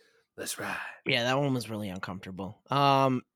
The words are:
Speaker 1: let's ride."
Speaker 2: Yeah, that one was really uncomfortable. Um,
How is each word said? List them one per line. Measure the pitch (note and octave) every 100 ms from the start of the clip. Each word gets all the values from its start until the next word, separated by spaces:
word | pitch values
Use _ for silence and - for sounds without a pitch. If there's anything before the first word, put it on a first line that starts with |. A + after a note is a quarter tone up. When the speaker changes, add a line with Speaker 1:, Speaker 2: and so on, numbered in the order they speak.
| _ _ _ -
Speaker 1:
let's | - -
ride." | - - - -
Speaker 2:
Yeah, | - B2+
that | A#2+ C3+
one | C#3+
was | B2+ A2
really | G#2+ G#2
uncomfortable. | F#2 - F#2+ F#2+ F#2 F#2+ G2+ _
Um, | C#3 C#3 C3+ C3+ B2+ -